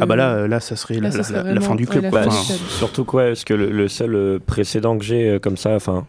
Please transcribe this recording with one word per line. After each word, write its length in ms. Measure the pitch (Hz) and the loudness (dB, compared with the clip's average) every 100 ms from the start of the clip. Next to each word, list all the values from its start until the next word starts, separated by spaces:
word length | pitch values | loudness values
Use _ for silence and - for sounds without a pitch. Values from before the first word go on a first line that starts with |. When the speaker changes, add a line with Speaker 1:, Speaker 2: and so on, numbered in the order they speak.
Speaker 1:
Ah 60 | 110 | 2
bah 80 | |
là, 200 | 113 131 | 2 2
euh, 120 | 107 104 | 2 0
là, 140 | 117 | -2
ça 160 | - 113 | -4 -8
serait 180 | - | -6
Speaker 2:
Là, 140 | 113 104 | -4 -2
Speaker 1:
la, 20 | |
Speaker 2:
ça 80 | 104 | -2
Speaker 1:
la, 60 | |
Speaker 2:
serait 300 | 104 104 190 | -4 -4 -2
Speaker 1:
la 60 | 196 | 0
fin 0 | |
Speaker 2:
vraiment, 140 | 202 | 0
Speaker 1:
du 100 | 113 | 0
Speaker 2:
ouais, 60 | 120 | 0
Speaker 1:
club, 120 | 196 | 0
Speaker 2:
la 60 | 190 | 2
Speaker 1:
quoi. 120 | 185 | 2
Speaker 2:
fin 60 | 101 | 2
du 80 | 104 | 2
Speaker 1:
Enfin, 180 | 92 | 0
Speaker 2:
club. 140 | 185 - | -4 -4
Speaker 3:
Surtout 360 | - 110 - | -4 -2 -2
quoi, 200 | 123 127 | 0 2
parce 200 | 123 117 | 2 0
que 100 | - | 0
le, 180 | 107 98 | 0 2
le 160 | 104 101 | 2 0
seul, 260 | - 120 | 0 0
euh, 240 | 104 98 98 | 2 2 0
précédent 580 | - - 101 110 113 110 | -2 -2 0 0 0 0
que 60 | |
j'ai, 260 | 104 117 113 | 0 2 2
euh, 80 | 101 | 2
comme 160 | 101 95 | 0 -2
ça, 180 | 110 | 0
enfin, 320 | 107 - 92 | 0 0 -4